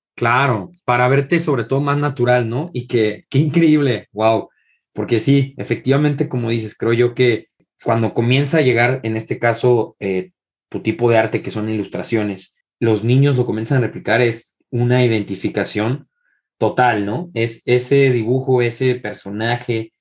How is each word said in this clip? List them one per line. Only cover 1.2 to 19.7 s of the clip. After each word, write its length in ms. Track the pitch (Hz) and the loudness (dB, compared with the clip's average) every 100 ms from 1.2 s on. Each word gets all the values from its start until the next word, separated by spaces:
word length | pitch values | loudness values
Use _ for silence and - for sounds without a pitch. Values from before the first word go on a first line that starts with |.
| 139 170 | 0 -2
sobre 240 | 165 120 | 0 -2
todo 180 | - 139 | -2 -2
más 160 | 143 143 | 0 -2
natural, 500 | 147 139 120 123 113 | -2 0 2 2 0
¿no? 220 | 120 175 | -4 -6
Y 140 | 127 - | -8 -4
que, 380 | 120 107 - _ | 0 0 -2 _
qué 100 | 135 | 0
increíble, 720 | 156 170 160 151 139 104 - | 2 2 4 4 2 -2 -6
guau. 380 | 101 110 110 - _ _ _ _ | 0 2 2 -2 _ _ _ _
Porque 260 | - 98 117 | -10 -2 0
sí, 360 | 135 139 135 - | 2 2 2 -6
efectivamente, 720 | 101 117 127 139 147 143 - | -6 -4 0 2 2 0 -4
como 220 | 123 113 | -4 -2
dices, 260 | 113 110 - | -4 -6 -4
creo 160 | 113 | 0
yo 220 | 117 120 120 | 2 0 2
que 320 | 123 110 - _ _ _ | 2 2 -6 _ _ _
cuando 300 | 120 113 110 | -2 0 0
comienza 460 | - 117 135 139 165 | 0 2 2 2 2
a 20 | |
llegar, 380 | 127 117 123 131 | 4 4 2 0
en 140 | 113 110 | -4 -6
este 220 | - 110 | -6 -2
caso, 560 | 117 113 123 120 - - | 0 2 2 2 0 -6
eh, 320 | 98 92 90 _ _ _ _ | -4 -4 -6 _ _ _ _
tu 120 | 101 | -6
tipo 280 | 110 110 120 | -4 0 2
de 80 | 110 | 2
arte, 240 | 110 104 | 2 -2
que 80 | 95 | -6
son 180 | 107 110 | -6 -4
ilustraciones, 880 | 110 95 95 - 110 104 95 - _ _ _ | -4 -6 -8 -4 -2 -2 -6 -14 _ _ _
los 240 | 113 107 | 0 0
niños 320 | 113 131 143 127 | 2 4 4 2
lo 80 | - | -2
comienzan 340 | 107 113 135 | -4 -2 0
a 80 | 113 | 0
replicar, 340 | 95 98 117 | -4 -2 2
es 340 | 117 113 - _ _ | 2 -2 -12 _ _
una 340 | 120 120 127 | -2 0 2
identificación 1040 | 120 110 92 95 104 101 95 104 113 147 - _ _ _ _ _ | 2 0 -2 -6 -4 -4 -4 -2 -2 -4 -10 _ _ _ _ _
total, 480 | 110 - 123 107 101 | -2 2 2 2 -2
¿no? 240 | 135 180 | -6 -6
Es 300 | 117 113 - - | -4 -4 -4 -2
ese 460 | 123 123 139 135 | 0 2 2 4
dibujo, 500 | 120 110 131 131 127 | 2 0 -2 0 0
ese 340 | 120 - 131 123 | 0 -2 -2 -2
personaje, 1000 | 104 - 98 104 113 120 - | -6 -12 -10 -6 -4 -4 -4